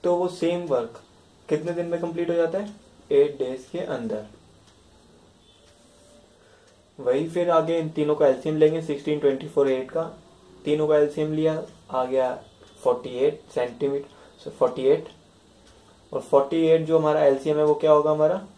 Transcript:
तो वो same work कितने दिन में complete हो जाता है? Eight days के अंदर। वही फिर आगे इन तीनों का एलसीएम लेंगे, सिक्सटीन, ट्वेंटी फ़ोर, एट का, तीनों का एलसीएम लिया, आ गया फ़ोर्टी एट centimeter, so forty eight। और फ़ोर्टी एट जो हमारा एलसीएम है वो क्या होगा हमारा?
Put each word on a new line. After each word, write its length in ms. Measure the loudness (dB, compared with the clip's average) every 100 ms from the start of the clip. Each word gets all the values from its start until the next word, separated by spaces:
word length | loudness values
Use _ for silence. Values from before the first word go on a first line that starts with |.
तो 100 | -2 0
वो 100 | -2
same 360 | -2 -4 -2 -2
work 320 | -4 -4 -12 -20 _ _ _ -6
कितने 240 | -4 -4
दिन 140 | -6 -4
में 140 | -4
complete 300 | -4 -6 -2
हो 40 |
जाता 240 | 0 0 -2
है? 160 | -8 -14 -20 _ 0
Eight 280 | 2 2 0
days 260 | -8 -8 -10
के 60 | -10
अंदर। 480 | -8 -6 -6 -8 -10 -20 _ _ _ _ _ _ _ _ _ _ _ _ _ _ _ _ _ -20 _ _ _ _ _ _ _ -6
वही 300 | 0 0 0
फिर 220 | -2 2
आगे 280 | 2 2 -2
इन 100 | -2
तीनों 240 | -2 0
का 120 | 4 4
एलसीएम 300 | 2 0 4
लेंगे, 260 | 4 2
सिक्सटीन, 360 | -6 -6 -4 0
ट्वेंटी 280 | 0 0 -4
फ़ोर, 220 | 0 2
एट 200 | 0 -4
का, 120 | -6 -6 -10 -20 -20 -20 -10
तीनों 240 | -2 0 2
का 80 | 2
एलसीएम 360 | 2 0 -4
लिया, 300 | 0 0 -2 -8 -16 -6
आ 140 | -4
गया 280 | 0 0 0 -4 -14 -20 -20 -4
फ़ोर्टी 280 | -2 -2 -4 -2
एट 160 | -2 -2 -8
centimeter, 540 | -6 -6 -4 -4 -4 -8 -20 -20 -18
so 80 | -12 -2
forty 240 | -2 0 2
eight। 200 | 2 -2 -20 _ _ _ _ -20 -20 _ _ -10
और 80 | -8
फ़ोर्टी 400 | 2 2 2 0 4
एट 180 | 2 4
जो 120 | 2
हमारा 260 | 2 4
एलसीएम 340 | 4 2 0 0
है 60 |
वो 100 | 2
क्या 180 | 2 4
होगा 180 | 4 4
हमारा? 360 | 2 2 0 -8